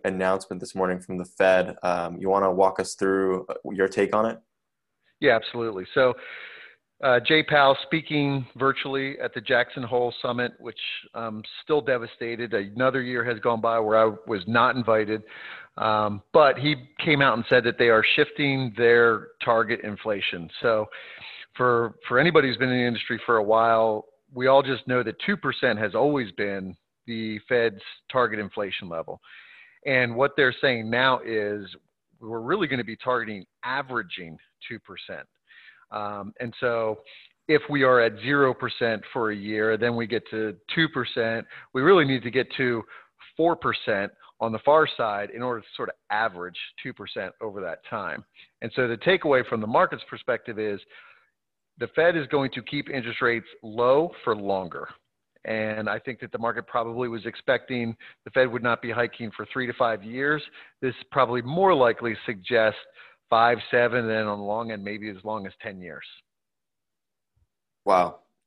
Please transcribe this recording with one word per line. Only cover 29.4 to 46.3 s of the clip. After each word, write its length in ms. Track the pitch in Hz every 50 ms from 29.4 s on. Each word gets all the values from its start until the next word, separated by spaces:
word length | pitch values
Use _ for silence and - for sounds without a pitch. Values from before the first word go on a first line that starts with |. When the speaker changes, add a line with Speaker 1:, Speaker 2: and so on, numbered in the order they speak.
| - - - - - - _ _ -
Speaker 2:
And 300 | 143 131 127 123 120 117
what 160 | 120 139 139 -
they're 180 | 156 139 127 117 -
saying 280 | 147 135 123 113 110 110
now 300 | 117 123 131 131 131 110 -
is 400 | 113 113 107 104 104 104 104 98 90 - - _ _ _ _ _ _ _ _
we're 180 | 113 110 117 113
really 280 | 113 131 180 214 175
gonna 180 | 131 139 123 107
be 100 | - 90
targeting 500 | - - 127 123 120 113 107 107 95 90 - _ _ -
averaging 720 | 123 131 139 135 131 123 117 98 85 - 92 87 82 78 - _ _ _ _ -
two 140 | - 120 107
percent. 480 | - - 92 - - - 92 73 67 - _ _ _ _ - - - - - _ _ _
Um, 420 | 107 107 104 104 104 101 98 104 - -
and 120 | 127 117 113 -
so 380 | 135 120 117 117 113 110 107 - - - - - - _ _ _ _
if 140 | - 156 143 - -
we 140 | 147 139 131
are 180 | 127 127 123
at 180 | 117 113 107 104 110
zero 320 | 131 143 143 139 131 123
percent 480 | - 127 113 - - 123 113 110 104 - - -
for 180 | 131 113 107
a 40 | 107
year, 420 | 101 101 107 107 107 107 110 110
then 180 | 104 117 120 120
we 120 | 117 117
get 160 | 101 117 107 - -
to 260 | 110 110 110 107 95 - _ - -
two 160 | 170 160 151
percent, 560 | - 131 117 - - 123 113 113 113 113 - - - - - - -
we 100 | 131 135
really 200 | 175 196 175 147
need 200 | 135 135 123 110
to 80 | 120
get 160 | 110 131 120 - -
to 260 | - 131 123 120 110 - - - - - _ _ _ - - _
four 180 | - 160 170 165
percent 560 | 170 - 123 113 - - 123 107 98 101 101 - _ - - _ -
on 100 | 120 113
the 80 | 110 107 -
far 240 | 143 151 160 151 - -
side 320 | - 120 107 101 101 101 101
in 140 | - 117 123
order 180 | 127 120 110
to 60 | - - -
sort 120 | - 120 92
of 60 | - _ _ -
average 480 | 104 107 113 110